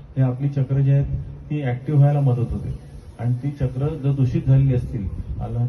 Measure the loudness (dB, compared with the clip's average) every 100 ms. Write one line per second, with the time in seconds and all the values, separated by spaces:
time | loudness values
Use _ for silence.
0 | -8 0 0 0 -2 0 0 2 4 4
1 | 2 -2 -6 -12 -8 -4 -2 -4 0 4
2 | 6 4 2 2 0 -4 -6 -10 -12 -18
3 | -16 -6 -4 -2 -4 -2 -4 -2 -4 -2
4 | -2 2 2 2 4 4 4 2 -2 -4
5 | -6 -6 -8 -6 -4 -2